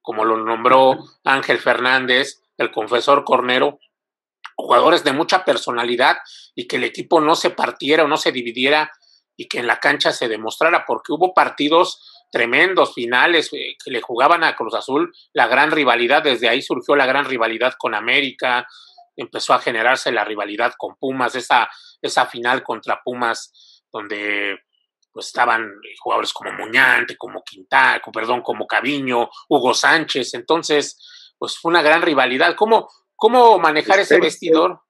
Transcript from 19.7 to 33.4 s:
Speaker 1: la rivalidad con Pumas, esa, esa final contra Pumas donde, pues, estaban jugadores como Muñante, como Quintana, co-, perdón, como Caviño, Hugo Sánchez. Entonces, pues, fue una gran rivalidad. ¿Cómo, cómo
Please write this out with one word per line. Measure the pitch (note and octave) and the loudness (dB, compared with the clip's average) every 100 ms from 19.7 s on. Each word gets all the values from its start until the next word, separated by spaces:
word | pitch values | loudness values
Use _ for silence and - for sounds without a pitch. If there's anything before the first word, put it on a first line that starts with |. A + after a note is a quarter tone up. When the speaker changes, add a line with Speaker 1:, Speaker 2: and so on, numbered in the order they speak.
| A#2+ A#2 B2+ - | 0 2 2 0
Speaker 1:
la | A#2 | -2
rivalidad | G#2 G#2+ G2+ G#2 A#2+ - | -4 -6 -8 -4 -4 -4
con | A2+ - | -14 -8
Pumas, | C3+ C3 B2 | -8 -4 -4
esa, | C3 A2+ B2+ A2 - - _ | -4 0 2 2 -6 -20 _
esa | C3+ - B2+ | -4 -2 -2
final | A#2+ A#2+ C3 | -2 -2 -2
contra | - A2+ A2+ G#2 | -4 -10 -6 -6
Pumas | - B2 A#2+ A2+ - _ _ _ _ | -6 -4 -4 -4 -10 _ _ _ _
donde, | - G2+ G#2 G#2 G2+ G2+ G2 _ _ _ _ _ | -12 -10 -8 -6 -4 -4 -8 _ _ _ _ _
pues, | - - | -16 -12
estaban | - A#2+ A2+ A2 G2+ - - | -2 0 0 -4 -14 -20 -14
jugadores | A#2+ A2 G#2+ | -4 -4 -4
como | - G2+ | -8 -12
Muñante, | G2 G#2+ A#2+ C3 B2 A#2+ - | -12 -4 0 2 2 -2 -10
como | A2 G#2 | -14 -14
Quintana, | - F#2+ F#2 C3+ B2+ A#2 | -16 -20 -2 2 2 0
co-, | - | -6
perdón, | A2 A2+ B2 | -10 -4 -4
como | A#2+ A2 G#2 | -4 -8 -4
Caviño, | G#2+ A#2 C#3+ C3 A#2+ A#2 - - | -4 -2 -4 -2 -2 -2 -8 0
Hugo | D3 B2+ | 0 2
Sánchez. | A2+ C#3+ D#3 D3+ - A#2+ | 2 2 2 0 -4 -6
Entonces, | B2 - E3 D#3+ D3+ C#3+ - - - - _ | -8 -2 -2 0 -2 -2 -12 -20 -20 -20 _
pues, | D3 - | -12 -6
fue | E3 | 0
una | E3+ | 2
gran | D3+ D#3+ | 4 4
rivalidad. | E3+ C#3 B2+ B2+ E3+ - | 2 2 2 2 0 2
¿Cómo, | G#3+ A3 - _ _ | 2 2 0 _ _
cómo | _ A3 B3 | _ 2 6